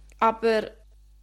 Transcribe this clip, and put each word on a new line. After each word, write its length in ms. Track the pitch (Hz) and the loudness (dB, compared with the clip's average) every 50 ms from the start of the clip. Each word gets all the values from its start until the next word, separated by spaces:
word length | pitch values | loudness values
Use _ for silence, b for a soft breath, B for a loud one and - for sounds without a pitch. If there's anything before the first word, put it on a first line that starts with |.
| - - - - | -20 -20 -4 0
Aber 520 | 226 226 226 226 220 226 220 214 214 - - - - - - - _ - - _ | 0 0 0 0 -2 0 0 -2 -4 -6 -12 -20 -20 -20 -20 -20 _ -20 -20 _